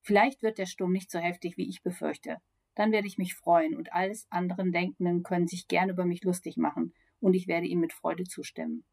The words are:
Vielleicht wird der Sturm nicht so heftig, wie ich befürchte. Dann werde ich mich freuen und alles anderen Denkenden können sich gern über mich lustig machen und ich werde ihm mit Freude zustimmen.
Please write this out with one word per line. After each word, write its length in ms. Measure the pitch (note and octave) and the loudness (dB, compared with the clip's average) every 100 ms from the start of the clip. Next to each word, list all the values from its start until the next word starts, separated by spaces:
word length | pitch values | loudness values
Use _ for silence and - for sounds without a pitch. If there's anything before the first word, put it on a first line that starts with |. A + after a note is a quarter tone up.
Vielleicht 420 | - G3+ B3 - | 6 6 6 2
wird 160 | A3 A3 | -2 -2
der 80 | F#3 | -8
Sturm 240 | - F#3 | -2 0
nicht 180 | F#3 F#3 | 0 -2
so 80 | F3 | -4
heftig, 400 | E3+ F3 F3 F3+ | -4 -4 -8 -6
wie 100 | F#3 | -6
ich 140 | F3+ | -4
befürchte. 560 | F3+ F3+ D#3 D3+ - E3+ _ _ _ - | -6 -4 -6 -6 -10 -12 _ _ _ 0
Dann 160 | G#3+ | 2
werde 160 | A3 G#3 | 2 0
ich 100 | F#3+ | -4
mich 160 | F3+ | -6
freuen 420 | - - E3+ D#3+ D#3+ | -4 4 4 4 -2
und 180 | E3 | -4
alles 340 | F3+ F#3+ A3 - | -2 -2 -4 -6
anderen 420 | F3+ F3+ F3+ F#3 | -2 -2 0 2
Denkenden 520 | E3+ F#3 - F3+ F3 | 2 0 0 2 2
können 240 | F3 F3+ F3 | 0 0 0
sich 200 | F3+ - | -2 0
gern 220 | F3 F#3+ | 0 2
über 160 | F3+ F3+ | 0 -2
mich 180 | F3 | 0
lustig 340 | F#3 F3+ E3 E3 | -2 -2 -4 -2
machen 360 | D#3 - E3+ _ _ _ | -2 -2 -6 _ _ _
und 120 | F#3+ | 2
ich 140 | F#3 F3+ | 2 2
werde 180 | E3+ F3 | -2 0
ihm 140 | F3 | 0
mit 140 | E3 | -2
Freude 320 | - E3 E3+ F3+ | -2 -4 -4 -6
zustimmen. 580 | - C#3+ - D#2 D#2 _ | -8 -12 -8 -8 -8 _